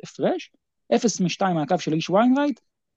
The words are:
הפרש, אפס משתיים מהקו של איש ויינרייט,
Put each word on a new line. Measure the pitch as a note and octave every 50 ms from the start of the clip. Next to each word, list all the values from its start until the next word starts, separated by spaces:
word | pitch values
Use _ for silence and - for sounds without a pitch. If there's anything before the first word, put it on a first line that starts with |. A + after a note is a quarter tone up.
| -
הפרש, | - - - D3 G#3+ F4+ D#4+ - - _ _ _ _ _ _ _ - A3+
אפס | B3 C4+ A#3 - -
משתיים | F#3 E3 - - G3 F#3 F3
מהקו | D#3+ D3 - F3+ E3+
של | - D#3 D#3
איש | D#3+ D#3 -
ויינרייט, | F3 G3+ A#3+ B3 C4 C#4+ C#4+ D4 A#3+ _ _ _ _ _ _ _ _